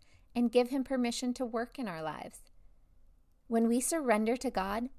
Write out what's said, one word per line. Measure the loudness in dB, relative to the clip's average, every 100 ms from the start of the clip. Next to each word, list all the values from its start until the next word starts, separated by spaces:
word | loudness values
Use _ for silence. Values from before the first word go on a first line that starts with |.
| -20 -20 -8
and | 0 4
give | 4 4
him | 0
permission | -2 0 0 -2 -4
to | -4
work | -4 -4 -6 -6
in | -6
our | -6
lives. | -6 -8 -12 -16 -20 -20 -20 -20 -20 -20 -20 -20 _ _ -2
When | 2 4
we | 2
surrender | 0 0 4 4 4 0
to | -2
God, | -2 -2 -4 -6